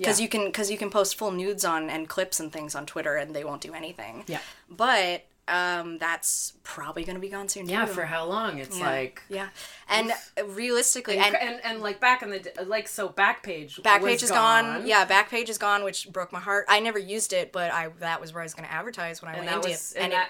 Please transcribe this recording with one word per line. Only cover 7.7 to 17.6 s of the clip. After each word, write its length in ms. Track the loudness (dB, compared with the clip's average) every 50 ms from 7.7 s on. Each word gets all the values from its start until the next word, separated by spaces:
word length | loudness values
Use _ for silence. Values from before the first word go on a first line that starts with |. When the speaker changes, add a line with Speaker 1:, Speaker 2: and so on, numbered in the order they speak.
| -2 0 0
Speaker 1:
too. 80 | -2
Speaker 2:
for 140 | -2 -4 -4
how 180 | -4 -4 -4 -2
long? 320 | -2 -2 -2 -2 -4 -4
It's 220 | -6 -8 -8 -6 -2
Speaker 1:
Yeah. 80 | -2 0
Speaker 2:
like 320 | 0 0 -2 -4 -8 -14 -14 -10
Speaker 1:
Yeah. 200 | -8 -8 -8 -8 -12 -16 -16 -16 -16 -12 -4 0
And 200 | 0 0 2 0 -2 -4 -6 -10 -6 -6
Speaker 2:
Oof. 160 | -6 -6 -6
Speaker 1:
realistically, 640 | -4 -2 0 2 2 4 2 2 0 0 0 4 6
Speaker 2:
And, 180 | 6 6 6
Speaker 1:
and 140 | 4 0 -2 -4
Speaker 2:
and, 40 | -6 -6
and, 180 | -6 -6 -4
like, 180 | -4 -6 -2 4
back 220 | 4 4 4 4
in 80 | 2 -6
the 80 | -8 -8
d-, 120 | -8 -10 -10 -8 -6
like, 240 | -4 -2 -4 -4 -4
so 220 | -6 -6 -6 -4
Backpage 680 | 2 4 4 4 4 0 -6 -10 -10 -10 -10 -12 -8 0
Speaker 1:
Backpage 180 | 6 6 6 8
Speaker 2:
was 220 | 6 4 2 4
Speaker 1:
is 80 | 2 4
gone. 340 | 4 6 6 8 8 6 6
Speaker 2:
gone. 220 | 4 0 -2 2
Speaker 1:
Yeah, 180 | 6 6 6 8
Backpage 440 | 8 6 6 6 4 0 -2 -2 -2
is 80 | -4 0
gone, 260 | 2 2 2 2 2
which 240 | -2 -4 -6 -8 -6
broke 220 | -6 -8 -6 -6
my 80 | -8 -6
heart. 240 | -2 0 2 2 6
I 140 | 8 6 8
never 180 | 6 4 0 -2
used 360 | -2 -2 -4 -4 -2 0 0
it, 180 | 0 0 -2
but 180 | -2 -2